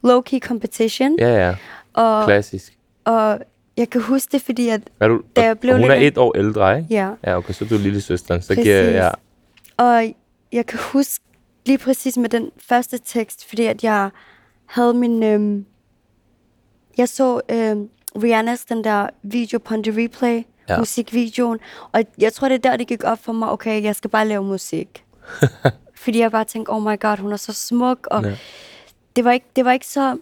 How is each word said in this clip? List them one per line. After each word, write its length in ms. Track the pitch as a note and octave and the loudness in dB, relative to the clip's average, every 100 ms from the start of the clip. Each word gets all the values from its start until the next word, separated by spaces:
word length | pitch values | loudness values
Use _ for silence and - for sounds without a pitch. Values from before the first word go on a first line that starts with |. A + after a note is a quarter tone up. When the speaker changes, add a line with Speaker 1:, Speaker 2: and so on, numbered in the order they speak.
| A#3+ | 4
Speaker 1:
low-key 320 | B3 B3 C4 | 2 2 -6
competition. 760 | - A#3 G3+ - A3+ - C4+ E4 | -4 -6 -6 -2 -2 0 0 2
Speaker 2:
Ja, 280 | A#2 A2+ F2+ | 4 4 2
ja. 80 | F#2 - - _ | -2 -10 -20 _
Speaker 1:
Og, 320 | - A3+ A3 G#3+ | 0 2 2 2
Speaker 2:
Klassisk. 520 | G3+ G3+ F#2+ - _ _ _ - | 2 0 -10 -14 _ _ _ -2
Speaker 1:
og 340 | A3+ A3 G#3 - _ _ - | 2 2 -2 -6 _ _ -6
jeg 120 | A#3 | -2
kan 120 | B3 | -2
huske 300 | A3 C4+ - | 0 -2 0
det, 100 | C#4+ | -4
fordi 280 | - A#3+ A#3+ | -4 -4 -2
at 120 | A3 - _ | -2 -6 _
Speaker 2:
Er 80 | G#3+ | 2
du, 140 | A3 - - | 2 0 2
Speaker 1:
da 60 | |
Speaker 2:
og, 60 | A3+ | 2
Speaker 1:
jeg 120 | A3 | 2
blev 140 | B3 | 2
Speaker 2:
og 60 | B3+ | 4
hun 100 | B3+ | 6
er 40 | C#4 | 6
Speaker 1:
lidt 140 | D3 | 6
Speaker 2:
et 40 | - | 6
år 200 | B2 - | 2 4
ældre, 400 | G2+ G#2+ F#2+ A#2+ | 0 2 4 2
ikke? 160 | D#3+ | 0
Speaker 1:
Ja. 160 | A3 F#3+ - | -2 -2 -4
Speaker 2:
Ja, 140 | - F2+ | -2 -2
okay, 160 | F2+ | -4
så 120 | F#2+ G#2+ | -8 -2
er 40 | |
du 80 | A2+ | 0
lille 240 | G2 G2+ | 0 -2
søsteren. 400 | - F2+ - F2 | -2 -6 -2 -4
Så 60 | F2+ | 0
Speaker 1:
Præcis. 160 | G2 | 2
Speaker 2:
giver 180 | D#3+ G2 | 4 6
jeg, 120 | F2+ | 4
ja. 920 | F#2 F2+ - _ _ _ _ - - | 4 2 0 _ _ _ _ -20 0
Speaker 1:
Og 300 | B3 A#3 A3+ - _ _ _ | 2 4 0 -6 _ _ _
jeg 140 | A#3+ A#3 | -6 -4
kan 140 | A3+ - | -8 -2
huske 300 | C4+ C#4 - _ _ _ _ - | -2 -2 -4 _ _ _ _ -2
lige 120 | C4+ | 0
præcis 400 | - C4 C4+ B3 | 0 -2 -2 -2
med 120 | A#3 | -2
den 220 | A#3 A3+ _ | -2 -4 _
første 400 | - B3 B3 B3 | -2 -2 -2 -10
tekst, 520 | - A#3+ A3 - - | -6 -6 -6 -10 -14
fordi 160 | G#3+ A3+ | -4 -2
at 180 | A3 | 0
jeg 260 | A3+ G#3+ G3 - _ _ _ _ _ | 0 0 -2 -8 _ _ _ _ _
havde 280 | - A#3+ | 0 2
min... 300 | A#3+ A#3+ A#3 | 2 0 2
Øhm, 420 | A3 G#3+ G#3 G3+ G3 _ _ _ _ _ _ _ _ _ _ _ _ - | 2 2 0 -4 -8 _ _ _ _ _ _ _ _ _ _ _ _ -2
jeg 120 | B3 | -2
så, 320 | - C4 A#3+ - | 0 0 0 -2
øhm, 400 | A3+ A3 G#3 G#3 _ - - | -2 -2 -2 -6 _ -16 -4
Rihannas, 420 | A#3 A3+ A3 A#3+ - | 0 0 0 -6 -6
den 180 | A#3 | -4
der 260 | A3 G#3 G3+ - | -2 0 -2 -8
video, 360 | G3+ A#3+ A3+ A#3 | -8 -6 -4 -6
Ponte 320 | - A3 G#3+ | -4 -4 -2
Replay, 520 | G#3+ A#3 - B3 A#3 A#3 _ - | -2 -4 -2 -2 -2 -4 _ -4
Speaker 2:
Ja. 80 | F#3 | -2
Speaker 1:
musikvideoen, 800 | A3+ - A3+ A#3 A#3 A3 A#3+ A3+ - - - | -2 -4 -4 -2 -2 -2 -2 -2 -10 -20 -4
og 120 | A3 A3 - | -2 -2 0
jeg 160 | G#3+ | 0
tror, 140 | - C4+ | 0 0
det 80 | C4 | 2
er 140 | B3+ | 0
der, 80 | B3 | 0
det 100 | A#3+ | -4
gik 160 | A#3 | -4
op 200 | - A3+ | -2 -4
for 100 | - | -4
mig, 160 | A3+ A3+ | -4 -2
okay, 340 | G#3 A3+ G#3+ | -4 -2 -2
jeg 120 | G#3 G3+ | -2 -4
skal 140 | G#3+ | -2
bare 180 | G#3+ G#3+ | 0 0
lave 160 | G#3 | -2
musik. 600 | G3 F#3+ - D#3+ F3+ - _ _ - - | -4 -6 -6 -8 -8 -16 _ _ -20 -2
Speaker 2:
<laughs> 600 | C3+ - C3+ - _ - | -2 0 -4 -4 _ -10
Speaker 1:
Fordi 160 | - A3+ | -4 0
jeg 120 | A3+ | 0
bare 120 | A3 A3 | 0 -4
tænkte, 240 | A3+ A3 | -8 -6
"Oh 120 | A3 | -4
my 160 | G#3+ G#3 | -4 -2
god, 180 | G#3+ G#3 | -2 -2
hun 140 | G3 | -4
er 60 | G#3 | -8
så 160 | - | -8
smuk," 540 | G#3 - A#3+ B3 B3+ - | -10 -4 0 0 -2 -2
og 120 | G#3+ | -4
Speaker 2:
Ja. 120 | G#2 G2+ - - - - - _ _ - | -2 -6 -14 -20 -20 -20 -20 _ _ 0
Speaker 1:
det 80 | A#3+ | 2
var 60 | |
ikke, 140 | B3 _ - | 2 _ 0
det 100 | B3+ | 2
var 60 | |
ikke 160 | B3+ - | 0 -2
så 300 | C#4+ C4+ B3+ | -2 -2 -2